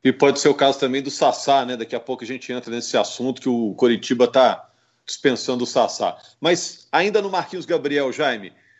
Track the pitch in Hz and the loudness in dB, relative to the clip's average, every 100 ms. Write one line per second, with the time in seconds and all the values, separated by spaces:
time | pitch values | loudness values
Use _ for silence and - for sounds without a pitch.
0 | 131 - 143 135 151 135 139 135 131 135 | 2 4 4 4 2 4 2 2 -2 -2
1 | 139 - 143 123 - 139 123 123 113 120 | -6 0 0 2 2 2 0 -6 -6 -8
2 | - 127 113 127 - 123 120 117 117 123 | -8 -10 -8 -12 -8 -10 -8 -8 -2 0
3 | 104 - 123 123 135 120 110 92 123 107 | -2 -4 -6 -4 -2 -2 -2 2 2 2
4 | - 120 123 131 123 - - _ _ _ | -2 0 4 6 4 2 -10 _ _ _
5 | - - 143 117 - 123 120 131 113 - | -16 -2 0 0 -4 -4 0 0 0 0
6 | 98 - - _ 156 175 - - _ 151 | -6 -6 -20 _ 0 0 -2 -14 _ 0
7 | 196 208 196 185 165 180 147 165 139 143 | 2 0 0 -4 -6 -12 -4 -2 0 -2
8 | 135 120 147 113 95 _ _ | -2 -2 -2 -2 -10 _ _